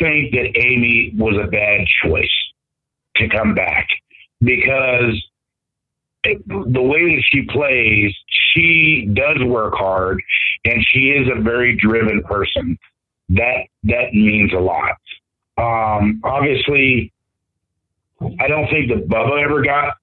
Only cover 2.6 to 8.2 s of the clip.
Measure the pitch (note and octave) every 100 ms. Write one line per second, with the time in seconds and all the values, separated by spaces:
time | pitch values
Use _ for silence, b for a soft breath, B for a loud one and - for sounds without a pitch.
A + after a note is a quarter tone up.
2.6 | _ _ _ _ _ - G#2+ G#2+ A2 F#2+
3.6 | F2 D2 - - - B B - A#2+ B2
4.6 | B2+ C3+ C3 B2 A#2+ G#2+ - _ _ _
5.6 | _ _ _ _ _ _ - - - G2
6.6 | F#2+ B2+ B2+ D#3 F3 D3 - C#3 - -
7.6 | C#3+ B2+ A2 G#2+ G#2 G2